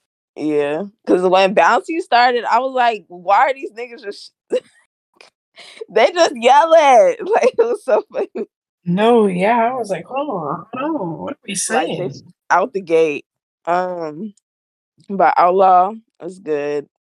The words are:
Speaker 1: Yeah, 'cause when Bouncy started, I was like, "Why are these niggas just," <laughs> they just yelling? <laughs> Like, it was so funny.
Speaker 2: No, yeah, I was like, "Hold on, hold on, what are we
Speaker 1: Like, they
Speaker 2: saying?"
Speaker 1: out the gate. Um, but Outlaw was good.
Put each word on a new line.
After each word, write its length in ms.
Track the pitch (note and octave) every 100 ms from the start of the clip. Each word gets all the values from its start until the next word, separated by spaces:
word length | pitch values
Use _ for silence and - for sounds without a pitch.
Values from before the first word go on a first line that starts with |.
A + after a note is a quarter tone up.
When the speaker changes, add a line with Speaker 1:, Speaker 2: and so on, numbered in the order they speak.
| _ _ _ -
Speaker 1:
Yeah, 500 | D3+ D3 C#3+ D#3 G3+ - -
'cause 160 | F#3
when 320 | F#3 F#3 F#3+
Bouncy 460 | F3+ E3 A#3+ F#4+ E4
started, 440 | F#4 A#3+ B3 A#3+
I 140 | G3 A3+
was 160 | C4
like, 320 | B3+ A#3+ A3 -
"Why 420 | F3+ F3 G3+ C#4
are 40 |
these 180 | C4+ C4+
niggas 300 | G#3+ B3 A#3
just," 320 | G3+ G3+ - _
<laughs> 80 | _
they 1600 | - - _ _ _ _ _ - _ _ - - - - - -
just 220 | F4 F4 B3+
yelling? 840 | A#3 C#4 D#4+ E4 C#4+ B3 F#3 -
<laughs> 40 |
Like, 320 | F3+ A4 A#3+ -
it 40 |
was 260 | A#3 B3 -
so 180 | G#3 -
funny. 360 | - - - - _ _ _
Speaker 2:
No, 440 | F3 F3+ A3 A#3+ G#3
yeah, 420 | F3+ G3 A#3+ A3+
I 40 | C4
was 160 | G3+
like, 140 | E3+ E3+
"Hold 240 | B3+ D4
on, 340 | G3+ D3 E3+ -
hold 280 | B3 D4 D4+
on, 160 | F3+ D#3+
what 140 | -
are 40 | - G3+
we 100 | G3 -
Speaker 1:
Like, 180 | A3+ E4
they 220 | E3 F3+
Speaker 2:
saying?" 240 | - - _ -
Speaker 1:
out 240 | E3 C4+
the 80 | F#3+
gate. 460 | E3+ E3 E3 C#3+ - _ _ _ -
Um, 680 | F3 F#3 F3+ D#3+ D3+ G#3 - _ _ _ _ _ _ -
but 280 | G3 E3 -
Outlaw 560 | F3 F#3 F#3+ F3+ F#3 A3+ - _
was 200 | E3 F#3
good. 500 | F3 D3 D3 D3 - _